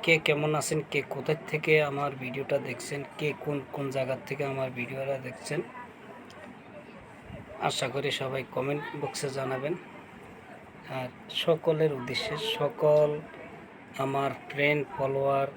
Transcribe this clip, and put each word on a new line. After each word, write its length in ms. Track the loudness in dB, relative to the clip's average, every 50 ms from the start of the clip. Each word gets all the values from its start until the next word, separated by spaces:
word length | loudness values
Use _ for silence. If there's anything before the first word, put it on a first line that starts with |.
| 8
কে 100 | 6 6 6 8
কেমন 240 | 4 4 4 4 2 2 2
আছেন, 200 | 2 2 0 0 0 0
কে 100 | 0 -2 -2 0 -6
কোথা 200 | -4 0 0 0 0 0 -4
থেকে 220 | -4 -2 4 6 6 6 6 4
আমার 200 | 2 0 0 -2 -2 -4 -6
ভিডিওটা 340 | -6 -4 -4 -2 2 2 2 2 0
দেখছেন, 320 | -6 -6 -6 -6 -6 -6 -6 -8 -6 -2
কে 100 | -2 -2 -2 -2 -2
কোন, 140 | -2 -2 -2 -2 -4 -6
কোন 140 | -4 -4 -2 0
জায়গা 200 | 0 0 0 0 -4 -2
থেকে 160 | -6 -2 -2 -2 -2 0
আমার 160 | 0 -2 -2 -2 -4
ভিডিওটা 380 | -4 -4 -4 -4 -2 -2 -2 -2 -4
দেখছেন, 340 | -8 -10 -10 -6 -2 -2 -2 -2 -4 -8 -12 -12 -12 -14 -16 -16 -16 -16 -16 -16 -16 -16 -16 -14 -14 -16 -16 -18 -16 -16 -16 -16 -16 -16 -16 -18 -18 -18 -18 -16 -14 -12 -12 -12 -12 -8 -2 -2 0
আশা 180 | 0 0 -2 0 0
করি 160 | 0 0 0 -2 -2
সবাই 220 | -2 -2 -2 -4 -4 -4 -2
কমেন্ট 300 | -2 0 0 0 -2 -2 -6 -4 -4
বক্সে 280 | -4 -4 -4 -2 -4 -2 -2 -2
জানাবেন। 360 | -2 -2 -2 -2 0 -2 -2 -4 -6 -14 -16 -16 -16 -16 -18 -18 -16 -16 -16 -18 -16 -16 -18 -18 -18 -18 -18 -16 -12 -8 -6
আর 120 | -4 -4 -6 -8 -12 -14 -6 -4 0 4
সকলের 460 | 4 4 4 6 4 4 6 6 4 4 2
উদ্দেশ্যে, 360 | -2 -2 -2 -2 0 -2 -2 -2 0 -2 0 2
সকল 500 | 0 0 2 4 6 8 10 10 8 6 4 0 -4 -10 -14 -14 -14 -14 -14 -14 -16 -16 -16 -18 -18 -16 -4 -2 0
আমার 260 | 2 2 2 2 2 0 -2 -10 -8
ফ্রেন্ড 340 | 0 4 6 6 6 4 2 -2 -2
ফলোয়ার 540 | 0 0 2 2 4 4 4 4 4 2 0 -2